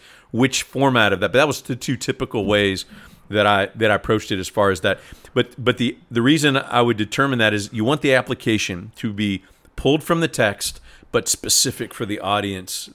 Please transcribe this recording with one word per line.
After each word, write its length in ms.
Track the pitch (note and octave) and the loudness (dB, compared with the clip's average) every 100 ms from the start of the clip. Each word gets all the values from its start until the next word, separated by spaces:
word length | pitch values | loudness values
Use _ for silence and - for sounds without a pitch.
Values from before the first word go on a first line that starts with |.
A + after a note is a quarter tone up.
| - - _ | -18 -20 _
which 300 | A2 C3 - | 0 0 0
format 480 | - C3 C3+ A#2+ G#2 | -6 0 2 4 2
of 80 | F#2 | 2
that. 120 | G2 | 2
But 80 | B2 | 2
that 80 | D3 | 2
was 140 | - | -2
the 120 | - B2 | -6 -8
two 200 | - B2+ | -6 -6
typical 480 | - - C3 A#2 G2 | -4 -6 -6 -4 0
ways 400 | G#2 G2+ F#2 - - - - - | 2 2 -2 -8 -16 -20 -20 -4
that 180 | G#2 G#2 | 2 4
I, 200 | G2+ G2 A2+ | 2 0 0
that 140 | A2 | 2
I 40 | G2+ | 2
approached 360 | - G#2+ - | 0 -2 -2
it 80 | G2 | -6
as 80 | F2+ | -4
far 220 | - G2 | 0 0
as 120 | F#2 | 2
that. 180 | G2+ F#2 - - - | -2 -4 -8 -20 -6
But, 200 | C3 C3 - | -2 -2 -2
but 140 | A#2+ G#2+ | -2 0
the, 180 | A#2+ - - | 0 -4 -6
the 100 | A#2 | 0
reason 340 | B2 D#3 D3 C3 | 4 4 4 0
I 240 | - A#2+ | 0 2
would 140 | A#2+ G#2+ | 2 2
determine 420 | G#2+ - C#3 B2 | -2 0 0 2
that 140 | G#2+ | 2
is 180 | G#2+ G2+ | 0 -4
you 100 | A2 | -2
want 180 | A2+ D3 | 0 0
the 120 | C#3+ | 2
application 800 | C3 - B2+ A#2+ G#2+ - F2 A2 - | 2 0 -4 0 0 -2 -8 -12 -10
to 140 | A2 | -8
be 320 | G2+ G#2 F#2+ _ _ _ - | -4 -2 -4 _ _ _ -4
pulled 280 | C3 D3+ | 0 0
from 160 | - E3 | 0 0
the 60 | D#3+ | 0
text, 520 | - G#2+ G2 - - - - - | 0 0 0 -8 -10 -18 -20 -4
but 160 | - - | -4 -2
specific 640 | - A2 - B2 - A2+ | -4 0 0 0 -4 -10
for 140 | - G#2+ | -8 -8
the 120 | G2+ | -6
audience 720 | F#2+ G#2 G2+ F#2+ F#2 - - | -2 -2 -2 -6 -10 -12 -12